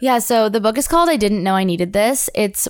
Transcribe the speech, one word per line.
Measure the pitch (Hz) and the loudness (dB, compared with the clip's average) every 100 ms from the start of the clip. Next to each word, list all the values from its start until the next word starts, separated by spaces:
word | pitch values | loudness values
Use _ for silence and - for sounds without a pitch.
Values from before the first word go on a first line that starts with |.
Yeah, | 262 240 | 0 0
so | - 233 220 | 2 2 2
the | 220 | 0
book | 214 226 | 0 0
is | - | 0
called | 330 339 | 2 2
I | 302 | 2
Didn't | 208 208 | 0 0
Know | 185 | 0
I | 190 | 0
Needed | 190 175 180 | 0 -2 -2
This. | 202 220 269 - | 0 0 0 -4
It's | - 208 - - | -2 -4 -2 -8